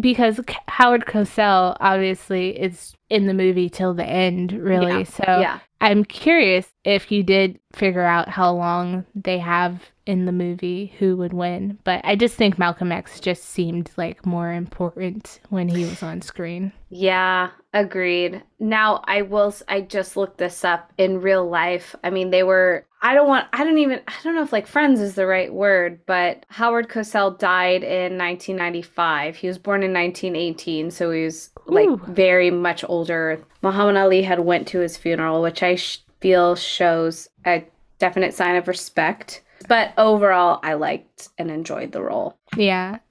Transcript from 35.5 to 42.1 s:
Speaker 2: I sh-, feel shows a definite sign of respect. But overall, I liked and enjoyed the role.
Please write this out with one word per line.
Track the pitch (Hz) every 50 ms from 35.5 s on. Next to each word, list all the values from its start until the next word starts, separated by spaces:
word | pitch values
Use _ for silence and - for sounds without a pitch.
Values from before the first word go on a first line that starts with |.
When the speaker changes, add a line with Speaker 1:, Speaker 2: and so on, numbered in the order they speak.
| 165 - 185
Speaker 2:
I | 180 180
sh-, | 180 - - - - _ _ _ _
feel | - 190 185 180 175 175 175
shows | 170 - - - - 180 170 165 165 165 165 165 165 - - _ _ -
a | 175 175 165 165 - _ _ _ _ _ -
definite | 190 180 180 196 190 - -
sign | - 185 175 180
of | 180 175 185
respect. | 180 - - - - 170 156 165 220 - - - - - - _ _ _ - -
But | 233 226 208 - - -
overall, | 220 220 220 208 202 196 185 180 175 175 165 - -
I | 156 156
liked | 151 151 147 - - - _ _ - - - _ -
and | 165 165
enjoyed | 151 156 165 - - - - -
the | - - -
role. | -